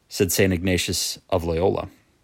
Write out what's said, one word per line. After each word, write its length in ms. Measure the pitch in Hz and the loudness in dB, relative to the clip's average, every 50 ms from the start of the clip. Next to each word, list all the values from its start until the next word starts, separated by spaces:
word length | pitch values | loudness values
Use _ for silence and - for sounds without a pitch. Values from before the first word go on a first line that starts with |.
| _ _ | _ _
said 240 | - - 104 85 - | -2 0 0 0 2
Saint 220 | - 101 95 92 | 2 2 2 2
Ignatius 640 | 82 90 98 90 90 - - 92 - - - - - - _ | 0 0 0 0 0 0 -2 -2 -2 -4 -4 -6 -10 -6 _
of 160 | - 90 82 | -2 -2 0
Loyola. 460 | 85 82 80 90 98 - 50 - - - _ _ _ _ _ | 0 0 2 2 2 2 0 -4 -8 -12 _ _ _ _ _